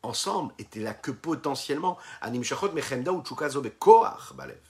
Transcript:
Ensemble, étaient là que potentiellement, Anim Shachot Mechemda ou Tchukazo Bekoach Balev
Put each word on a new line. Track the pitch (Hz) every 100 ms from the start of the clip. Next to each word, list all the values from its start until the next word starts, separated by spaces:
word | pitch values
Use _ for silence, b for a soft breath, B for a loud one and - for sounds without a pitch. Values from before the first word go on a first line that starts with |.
Ensemble, | 120 113 196 196 151 -
étaient | 107 113
là | 110
que | 104 -
potentiellement, | 127 160 156 143 135 - 143 180 175 B B
Anim | 110 123
Shachot | 120 127 202
Mechemda | 160 131 127 135
ou | 185
Tchukazo | 131 147 147 139
Bekoach | 120 - 190 220 - - -
Balev | - - -